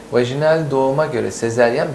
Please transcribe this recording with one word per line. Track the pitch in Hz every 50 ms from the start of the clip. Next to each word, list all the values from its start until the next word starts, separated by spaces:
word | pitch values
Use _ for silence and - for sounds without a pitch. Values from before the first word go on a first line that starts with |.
| - -
vajinal | 127 123 123 120 135 147 151 156 160 160 160 139
doğuma | 135 135 135 135 135 147 156
göre | 143 123 110 107 104
sezeryan | - - 117 117 113 123 120 117 120 135 - - 123